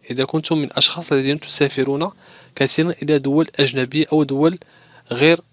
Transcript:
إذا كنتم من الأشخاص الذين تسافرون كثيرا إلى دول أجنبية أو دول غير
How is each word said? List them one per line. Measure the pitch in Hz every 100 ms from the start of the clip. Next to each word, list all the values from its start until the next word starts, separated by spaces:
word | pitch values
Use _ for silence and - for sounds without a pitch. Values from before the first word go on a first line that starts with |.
| -
إذا | 127 135
كنتم | 160 - 160
من |
الأشخاص | 139 - - 170 165
الذين | 139 135 151
تسافرون | - - 143 - 131 139 180 - - - - -
كثيرا | 135 - 165
إلى | 170 151 151
دول | 135 147 165 -
أجنبية | 139 131 123 147 156
أو | 151
دول | 143 135 156 180 - _ _ - _
غير | 123 151 170 _